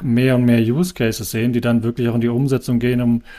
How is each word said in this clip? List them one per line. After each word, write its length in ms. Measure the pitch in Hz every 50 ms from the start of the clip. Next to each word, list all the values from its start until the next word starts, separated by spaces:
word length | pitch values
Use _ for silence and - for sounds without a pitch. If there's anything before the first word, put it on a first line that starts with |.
mehr 320 | 180 127 117 123 127 131 127
und 100 | 123 123
mehr 160 | 120 120 117
Use 320 | 113 113 127 160 180 180
Cases 380 | - - 120 113 107 - 104 -
sehen, 220 | - 110 117 127
die 80 | 120 120
dann 240 | 113 120 117 117 107
wirklich 240 | 117 117 - 120 117
auch 80 | 113
in 40 | 117
die 80 | 117 120
Umsetzung 520 | 120 123 139 135 135 123 - - 123 117
gehen, 200 | 123 123 123 123
um 220 | 123 120 117 117 - - -